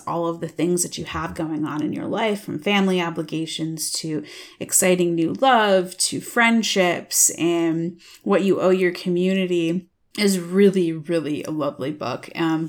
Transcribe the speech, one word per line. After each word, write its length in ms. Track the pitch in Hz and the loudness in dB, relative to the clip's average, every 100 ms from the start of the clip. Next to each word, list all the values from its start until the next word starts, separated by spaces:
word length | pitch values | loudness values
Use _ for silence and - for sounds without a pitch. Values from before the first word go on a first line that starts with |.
| - | -6
all 200 | 165 170 | -4 -2
of 120 | 170 | -4
the 80 | 165 | -8
things 360 | - 170 175 | -2 0 0
that 140 | 165 - | -2 -6
you 80 | 165 | -8
have 300 | 160 165 180 | -6 -8 -6
going 300 | 160 151 151 | -6 -4 -4
on 180 | 151 | -4
in 100 | 151 | -4
your 120 | - - | -4 -4
life, 380 | 202 226 202 | -2 -2 -2
from 160 | - 156 | -6 -4
family 420 | 202 202 190 180 | 0 2 2 0
obligations 920 | 170 165 156 160 160 - 160 160 - | -2 -4 -6 -6 -6 -6 -6 -6 -6
to 320 | - 160 151 - - - - | -6 -6 -6 -8 -16 -18 -14
exciting 540 | - - 190 180 175 | -4 2 4 4 2
new 200 | 165 160 | 2 0
love 640 | 196 269 240 208 190 180 - | 2 4 6 6 4 2 -4
to 240 | - - | -4 -4
friendships 1080 | - 240 233 226 214 202 180 151 - - - - | -4 2 4 4 2 2 2 0 -2 0 0 2
and 640 | 170 170 165 165 170 175 - - | 0 2 0 0 -4 -8 -18 -8
what 200 | 202 185 | 0 2
you 160 | 190 - | 4 4
owe 100 | 180 | 4
your 220 | 190 180 | 4 2
community, 960 | 180 185 175 185 190 180 175 165 180 - _ _ - | -2 -2 0 2 2 0 0 0 -2 -6 _ _ 0
is 220 | 202 185 | 2 2
really, 520 | 170 185 202 190 165 | 0 6 6 6 0
really 520 | 160 151 170 143 151 | -2 -2 -2 -2 -4
a 80 | - | -4
lovely 400 | 156 139 - 135 | -2 -2 -4 -6
book. 380 | - 117 127 - - | -6 -6 -8 -8 -4
Um, 320 | 165 160 | -2 0